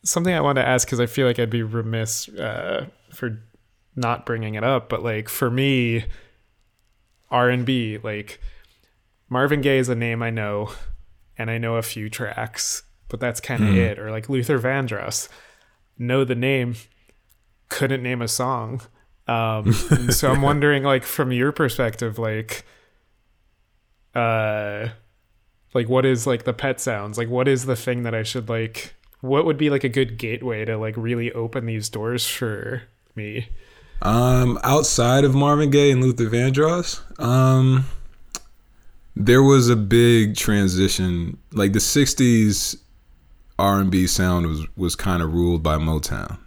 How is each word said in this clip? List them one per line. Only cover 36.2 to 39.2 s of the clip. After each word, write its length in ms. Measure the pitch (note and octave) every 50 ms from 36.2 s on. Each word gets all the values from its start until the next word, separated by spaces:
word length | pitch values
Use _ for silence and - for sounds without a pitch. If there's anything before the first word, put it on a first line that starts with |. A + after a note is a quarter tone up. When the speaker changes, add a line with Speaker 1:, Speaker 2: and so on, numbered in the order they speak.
| A#2+ A2
Speaker 2:
Vandross, 720 | A2+ A#2 B2+ C3+ C3+ C#3 D3+ D#3+ E3+ F3 E3+ - - - - - - -
um, 680 | - A#2+ B2 C3 C3 C3 C3 C3 C3 C3 C3 C3 C3 - - - - - - - - - - - - - - - _ _ _ _ _ - - - - - -
there 260 | -